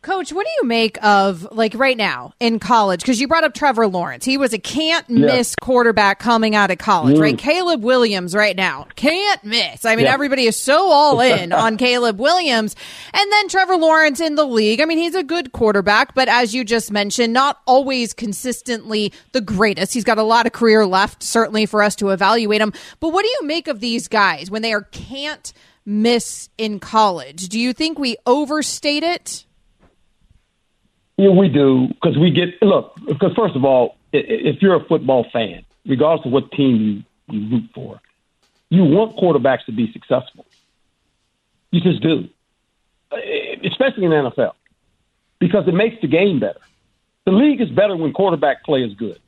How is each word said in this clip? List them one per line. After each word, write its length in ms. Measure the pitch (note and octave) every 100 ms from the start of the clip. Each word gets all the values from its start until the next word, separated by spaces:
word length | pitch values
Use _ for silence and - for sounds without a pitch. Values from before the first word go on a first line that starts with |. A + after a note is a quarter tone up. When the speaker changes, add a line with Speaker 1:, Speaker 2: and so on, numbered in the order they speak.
Speaker 1:
Coach, 320 | - F#4+ D#4
what 100 | E4
do 60 | G#4+ D#5+
you 80 | C4+
make 340 | A#3 A3+ -
of, 460 | G#3+ G3+ G3 F3 E3+
like, 220 | A3 A3+
right 220 | A3 C4+ B3
now 380 | G3 B2+ - _
in 200 | A#3+ A3+
college? 440 | - A#3 G3+ F3+
'Cause 160 | - A3+
you 80 | C4
brought 160 | E4
up 120 | D#4
Trevor 320 | - D4 A3+ A3
Lawrence. 380 | F#3 E3+ B2 -
He 100 | C4+
was 160 | C4+
a 60 | A3
can't 480 | - B3+ D#4+ E4 -
Speaker 2:
Yeah. 160 | A#3+
Speaker 1:
miss 300 | C#4+ B3+ A#3 -
quarterback 640 | - B3+ A#3 A3 G3+ G3
coming 360 | A#3 A3+ A3
out 160 | G#3+ G3
of 60 | F3+
college, 400 | - F#3 C3 D3
Speaker 2:
Mm. 60 |
Speaker 1:
right? 160 | D#3 A#2+
Caleb 440 | - E4+ F4 D#4
Williams 520 | A3 B3+ A#3 G3 F3+
right 200 | G3 G#3
now, 320 | F#3 F#3 C#3 - -
can't 460 | C#4 E4+ G4+ F#4+
miss. 420 | G#3 A#3 F3 A#2+ A3+
I 100 | A3+
mean, 80 |
Speaker 2:
Yeah. 80 | B3+
Speaker 1:
everybody 320 | C4 C#4+ C4
is 140 | A#3 -
so 320 | - D4+ F#4+
all 300 | D4 D4 B3
in 320 | B3 A#3 F3
Speaker 2:
<laughs> 20 |
Speaker 1:
on 240 | F3 A3+ A3
Caleb 400 | B3 B3 A#3+ G3+
Williams. 560 | C4+ F4+ E4 A#3 G#3+ - - - -
And 180 | F4+ G4+
then 160 | G#4 G4
Trevor 300 | F#4+ F#4 F#4
Lawrence 420 | D#4+ D#4+ D#4 C4+
in 140 | D#4+
the 100 | D4
league. 380 | D4 A3+ G#3+ A3+
I 20 |
mean, 140 | D#4 D#4+
he's 160 | E4+
a 80 | F4+
good 300 | C4+ E4+ C4
quarterback, 600 | - A3+ G3+ F#3 G#3 C4
but 140 | - B3+
as 260 | A#3+ A#3+
you 100 | A#3+ G#3
just 260 | A3+ -
mentioned, 400 | G#3 G3+ G3 A#3
not 280 | A#3+ C#4 - -
always 460 | B3+ C4+ B3+ A#3
consistently 1000 | - A3+ G3 B3+ A#3 - A#3 A3 A3 G#3 - _
the 80 | B3+
greatest. 540 | G3 G3 G#3+ F#3 G3
He's 100 | B3
got 140 | G#3+ A3
a 40 |
lot 220 | A3 A#3
of 80 | A#3
career 320 | - A#3 A3
left, 380 | G#3 F#3 G#3 -
certainly, 420 | - A#3 G3+ G#3+
for 180 | G#3+ G#3+
us 140 | G#3 -
to 140 | G3
evaluate 500 | F#3+ G3 A#3 G#3+ G#3+
him. 140 | G#3+ - - -
But 140 | D#4+
what 80 | F4
do 60 | G#4+
you 120 | C5 D4
make 200 | E4 E4
of 120 | A#3
these 260 | A#3+ A#3 -
guys 420 | A3 G3 D#3 F3
when 100 | G#3+
they 140 | A3+
are 80 | G#3+ G#3
can't 580 | - - C4+ D4 D4+ - _ _ _ -
miss 640 | G#3 A3+ A#3+ - - - -
in 200 | A3 G3+
college? 720 | - A3 G#3+ E3+ C3 D#3 F#3
Do 100 | G#3+
you 140 | B3
think 260 | B3 D#4+ D#4
we 180 | C4+ A#3 -
overstate 760 | C4+ C#4 D4+ - - D4+ D4
it? 440 | E4 F4+ - - _ _ _ _ _ _ _ _ _ _ _ _ _ _ _ _ _ -
Speaker 2:
Yeah, 120 | G3
we 180 | F#3 G3
do, 460 | C#3 C#3 C3 B2+ -
'cause 160 | F3 C#3+
we 140 | F3
get, 280 | D3 F3 -
look, 380 | G#3 E3 A2 - - D3+
'cause 120 | F#3+ E3+
first 180 | G#3+
of 100 | C3+
all, 320 | C#3 C3 A#2 - _
i-, 40 | C#3+
i-, 60 | -
if 340 | A2+ - C#3+
you're 140 | G3
a 60 | E3+
football 380 | - D#3 C3 B2+ A2+
fan, 300 | A#2+ G#2 E2+ - _ G3
regardless 400 | C3 D3+ D#3+ B2+
of 60 |
what 180 | C3 -
team 540 | - C#3 A#2 G#2+ G2+ - _ -
you, 80 | A2
you 100 | G#2+
root 120 | A#2+ -
for, 280 | - A#2+ A2 _ _ _ _ _ _ _
you 140 | F3
want 340 | E3+ E3+ A3 -
quarterbacks 480 | F3+ C#3+ C3 B2 -
to 40 |
be 200 | A2+ A2+
successful. 520 | - _ B2+ - _ _ _ _ _ _ _ _ _ _ _ _ _ _
You 100 | F3
just 200 | F3+ C3
do, 260 | D#3+ D#3 - _ _ _ _ _ _ _ _ - B4 A4+ - -
especially 400 | - - C4+ A3+ F3
in 40 |
the 60 | D3+
N 100 | C3
F 100 | -
L, 160 | A2+ - _ _ _ _ _ _ _ _
because 300 | F3 G#3 F3
it 60 |
makes 260 | F3 A3+ A3+
the 80 | D#3
game 320 | D#3 G3+ D3
better. 180 | G#2 - _ _ _ _ _ _ -
The 40 |
league 300 | F#3+ D4 C4+
is 100 | G#3
better 240 | A#2+ G#3 F3+
when 160 | D#3
quarterback 520 | - G3 E3 D3 C3+
play 180 | - C#3
is 120 | A#2+
good. 240 | G2+ A2 E2+